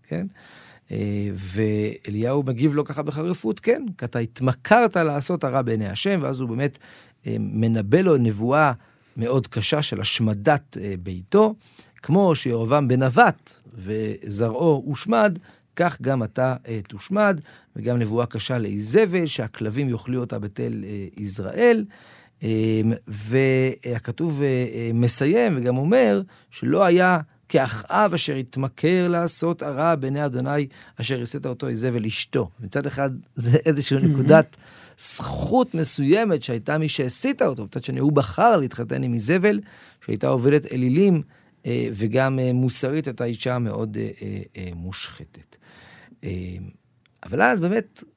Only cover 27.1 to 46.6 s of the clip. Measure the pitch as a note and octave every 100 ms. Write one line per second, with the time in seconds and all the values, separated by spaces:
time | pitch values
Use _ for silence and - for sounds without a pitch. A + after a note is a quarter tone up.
27.1 | F3 D3+ _ - D3 B2+ A2 - F#3+ G#3
28.1 | E3 - C3+ B2 C3 C3+ - D#3 F3+ F3
29.1 | F3 E3+ - E3 E3+ D3 C3+ E3 D#3+ C3
30.1 | C#3+ D3 B2 C3 D3 C#3 - - - A#2
31.1 | C3 A#2 D3 C3+ B2 C3+ A2+ B2+ A#2+ A2
32.1 | - - C3+ G2+ - G2+ C#3+ C#3 C3+ C#3
33.1 | B2+ - - A#2 C#3 D#3+ C#3+ - C3+ F3
34.1 | C#3 C#3 D#3 - - - - - - -
35.1 | - - - - B3 B3+ D#3+ D#3 - C#3
36.1 | G3 A3+ D#3 - A#2 G#2+ D3+ D#3 - B2+
37.1 | - C4+ - F#3+ A#2 G#2 C3+ - C3 C#3
38.1 | C#3+ C3+ - A3+ G3+ C3 - A#2 C3 B2+
39.1 | A#2 G#2+ F#3 G#3 G#3 G#3 - - _ -
40.1 | A2+ C3+ C3+ B2+ D3 D3 B2+ B2+ C#3 G3+
41.1 | E3 - _ _ _ A#2 B2 A#2 G#2 A2
42.1 | B2 C3+ C3+ B2+ B2 B2+ - C3 D3+ C#3
43.1 | - A#2+ A2+ B2+ B2 A2+ G#2+ A2 G#2 A2
44.1 | G2+ G2+ G2+ G2 - F2+ E2+ F2+ F#2 -
45.1 | - - - - _ _ - - - -
46.1 | - - F#2 F#2 F2+